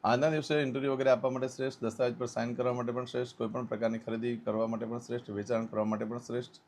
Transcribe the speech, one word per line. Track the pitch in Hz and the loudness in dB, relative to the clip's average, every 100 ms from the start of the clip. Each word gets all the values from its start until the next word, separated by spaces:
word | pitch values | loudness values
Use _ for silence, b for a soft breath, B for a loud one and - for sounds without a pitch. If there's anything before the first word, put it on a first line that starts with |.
આજના | 101 123 151 | 4 4 4
દિવસે | 156 147 151 | 2 2 2
ઇન્ટરવ્યૂ | 139 131 139 | 2 0 0
વગેરે | 135 135 | 2 6
આપવા | 127 131 | 6 4
માટે | 127 127 | 0 -4
શ્રેષ્ઠ, | 127 135 131 | -2 -4 -2
દસ્તાવેજ | 113 110 123 117 | -4 2 0 2
પર | 120 | -4
સાઇન | 120 117 | -2 -2
કરવા | 120 123 | 0 0
માટે | 123 120 | 2 0
પણ | 123 | -2
શ્રેષ્ઠ, | 123 123 123 - | -2 -2 -4 -2
કોઈ | 113 | -2
પણ | 120 120 | -2 -4
પ્રકારની | 107 113 113 | 0 0 0
ખરીદી | - 113 120 117 | -4 -2 -2 -2
કરવા | 117 110 113 | -2 0 0
માટે | 113 110 | 0 -4
પણ | 120 | -6
શ્રેષ્ઠ, | 120 120 120 | -4 -6 -4
વેચાણ | 101 101 117 113 | -6 0 0 0
કરવા | 107 | 0
માટે | 107 107 | 0 0
પણ | 110 120 | -2 -6
શ્રેષ્ઠ. | 120 120 123 - | -4 -6 -6 -14